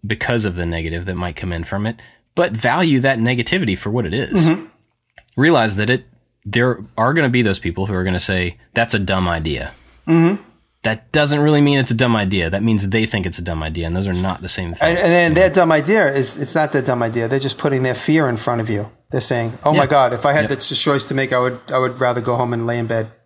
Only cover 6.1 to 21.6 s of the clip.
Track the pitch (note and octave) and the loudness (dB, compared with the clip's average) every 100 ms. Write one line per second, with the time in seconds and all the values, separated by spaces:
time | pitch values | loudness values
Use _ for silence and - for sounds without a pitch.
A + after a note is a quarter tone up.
6.1 | _ _ _ - A2 B2 A#2+ G2+ - A2+ | _ _ _ -4 0 0 0 -8 -2 0
7.1 | D#3+ C#3+ B2 A2+ F#2+ E2+ E2+ G2 F#2+ F#2 | 2 2 2 2 0 -4 -4 -4 -2 0
8.1 | F2+ - F#2 F2+ - _ - A#2 G#2+ F#2+ | -2 0 -2 -2 -6 _ -2 0 0 0
9.1 | F#2+ F#2 E2+ D#2+ C#2 - - _ _ - | 0 0 -2 -4 -6 -8 -14 _ _ 0
10.1 | E3 E3 G3+ - _ _ _ A2+ G#2+ _ | 2 4 0 -8 _ _ _ -4 -4 _
11.1 | D3+ D3 D3 D3 D3 C#3+ C#3 B2 A2+ B2+ | 0 2 2 4 4 4 2 0 2 2
12.1 | A2+ G2 G2 E2 G2 A2+ G#2+ G2 A2 A2 | 2 0 0 0 0 0 0 0 0 0
13.1 | G#2+ F#2 F2 F2 D#2+ D#2 D#2+ E2 F2 G2 | -2 -4 -6 -6 -6 -6 -6 -4 -2 -2
14.1 | F2+ F#2+ F#2 F#2 - F2+ E2+ D#3 F3 F3 | -2 -2 -4 -6 -6 -6 -2 -2 0 2
15.1 | F3 E3+ D#3 F#3 F#3 E3+ D#3 C#3+ G#3+ D#3+ | 4 4 4 4 4 4 2 2 2 2
16.1 | C#3 C3 - D3 D#3+ D3+ C#3+ B2 A#2+ A#2+ | 0 -2 -4 -2 -2 0 0 -2 -2 -2
17.1 | A2+ A2+ C3+ C3+ - D3+ C3+ B2+ B2 - | -2 -2 -2 -2 -2 -2 0 -2 -2 0
18.1 | D#3 D3 A2+ - A#2+ A2 G#2 G#2 _ _ | 2 2 -2 -2 -2 -2 -4 -6 _ _
19.1 | C3 - B2 A2+ A#2+ D3 D3+ C3+ C#3+ B2+ | -2 0 0 -4 -2 0 2 4 4 2
20.1 | A#2+ C#3+ D3 D3 C3+ - D#3 - C#3+ - | 2 0 2 0 -2 -2 0 0 0 0
21.1 | C3+ B2+ B2+ B2 B2 | -2 0 0 -2 -4